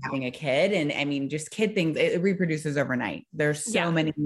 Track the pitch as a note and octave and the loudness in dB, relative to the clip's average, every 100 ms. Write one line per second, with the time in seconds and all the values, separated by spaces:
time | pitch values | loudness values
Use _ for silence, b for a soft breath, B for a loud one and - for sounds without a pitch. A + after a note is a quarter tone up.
0 | C3+ C3+ B2+ - D3+ C3+ F#3+ G3+ D3 - | -6 -4 -4 -4 0 2 2 2 0 -2
1 | C#3+ C#3 C#3 D3+ D3+ - G#3+ G#3+ E3 D#3 | -2 -2 -4 -4 -6 -2 0 2 0 2
2 | E3 F3+ F#3+ F3+ F3 D#3 D#3 C#3+ C3+ B2+ | 2 2 2 2 0 0 0 0 0 0
3 | A2 D2+ - D#3 D3 D3 A3+ A3 E3+ E3 | -2 -6 -8 -2 0 0 -2 0 2 2
4 | D#3+ D3+ | 0 0